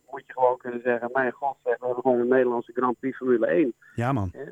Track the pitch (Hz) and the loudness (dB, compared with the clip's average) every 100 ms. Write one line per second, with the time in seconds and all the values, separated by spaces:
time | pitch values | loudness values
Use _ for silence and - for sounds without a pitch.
0 | - 135 - 131 127 127 123 120 123 120 | -16 -16 -12 2 2 2 -6 -4 -2 -2
1 | 117 131 123 - 139 - 123 117 127 123 | -2 -2 -2 -4 -6 -4 -4 -2 -4 -2
2 | 127 120 120 131 123 120 - - 127 120 | 2 2 4 2 2 -2 -6 -2 -2 -2
3 | 135 - - 117 139 175 135 - - - | -6 -4 0 2 4 2 0 -2 -10 -4
4 | 120 131 92 123 143 | -2 0 -2 -6 -14